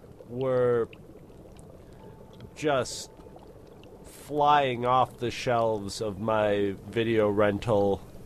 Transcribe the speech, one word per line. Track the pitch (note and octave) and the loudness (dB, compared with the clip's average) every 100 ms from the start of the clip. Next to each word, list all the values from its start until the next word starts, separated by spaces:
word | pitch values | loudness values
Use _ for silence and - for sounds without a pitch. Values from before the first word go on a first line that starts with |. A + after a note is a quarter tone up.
| - - - | -20 -20 -12
were | A#2+ C3 B2+ B2 A#2+ A2+ - - - - - - - - - - - - - - - - - | -4 0 2 4 2 0 -6 -20 -20 -20 -20 -20 -20 -20 -20 -20 -20 -20 -20 -20 -20 -20 -6
just | D3+ C3+ A#2 - - - - - - - - - - - - | -2 0 -2 -8 -14 -18 -20 -20 -20 -20 -20 -20 -20 -20 -20
flying | - - D3 C#3+ D3 C3+ A#2+ B2 | -18 -6 2 4 4 4 0 2
off | B2+ A#2+ - | 2 2 -2
the | A#2+ | -6
shelves | - C3 A#2 A2+ A2 G2 - | -4 0 2 2 0 -4 -6
of | A2 F#2+ | -6 -4
my | A2+ A2 G#2+ G2+ G2+ F#2+ G2+ | 0 2 2 2 0 -2 -6
video | A2 A2+ A2 G#2 | -2 0 2 2
rental, | G2+ G#2 G2+ A#2+ G#2 G2+ F#2+ - - | 4 2 2 2 2 2 0 -4 -16